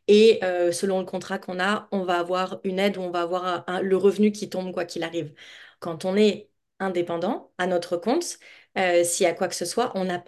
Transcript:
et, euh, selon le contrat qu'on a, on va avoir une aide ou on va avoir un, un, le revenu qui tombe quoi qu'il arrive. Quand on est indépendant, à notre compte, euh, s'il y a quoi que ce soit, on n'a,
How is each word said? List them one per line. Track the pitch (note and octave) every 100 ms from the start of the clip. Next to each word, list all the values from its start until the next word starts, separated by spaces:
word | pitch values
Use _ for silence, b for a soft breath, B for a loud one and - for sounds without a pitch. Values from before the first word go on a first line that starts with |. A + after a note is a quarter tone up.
| -
et, | G#3 A3+ A3 F#3
euh, | F3+ F3
selon | E3+ G3 F#3+
le | F3+
contrat | F#3 - F#3+
qu'on | - F#3
a, | F#3+ G#3+ -
on | G3+ F3+
va | F3
avoir | F3 F3+ F#3 F#3+
une | G3 F#3
aide | G3+ F#3
ou |
on | F3+
va | F3
avoir | E3+ F3+ F3+
un, | F3 F3
un, | F3+
le | F#3+ F#3
revenu | G3 F#3+ G#3+
qui | G#3 F#3
tombe | F#3 F#3
quoi | F3+ F3
qu'il | F3
arrive. | E3 E3+ D3+ D3+ B B B B
Quand | E3+ D#3+ F#3
on | G3
est | G#3+ G3+ - _ _ -
indépendant, | F#3+ F3+ F3 E3+ F#3 E4 - -
à | F3+
notre | F3+ F3 F3
compte, | G#3 D#4+ F4 - B B B G3+
euh, | F#3 F3
s'il | E3+ - F3+
y |
a |
quoi | E3+ F3+
que | -
ce | F3
soit, | - A#3 F#3+
on | F#3
n'a, | F3